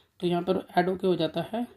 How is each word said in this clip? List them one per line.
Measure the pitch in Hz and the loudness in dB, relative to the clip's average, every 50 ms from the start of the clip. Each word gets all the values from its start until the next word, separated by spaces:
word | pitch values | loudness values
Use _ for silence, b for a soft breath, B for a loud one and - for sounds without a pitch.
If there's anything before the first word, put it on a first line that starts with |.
| b b b - | b b b -4
तो | 180 | -2
यहाँ | 170 175 175 | 0 0 0
पर | 175 185 185 190 - - - | 2 0 0 0 -2 -2 0
ऐड | 180 175 185 | 2 2 2
होके | 190 185 196 | 0 0 2
हो | 185 175 | 2 2
जाता | 151 160 156 - - 156 - | 2 0 -2 -2 -4 -6 -4
है | 220 233 240 - - | -6 -6 -6 -8 -10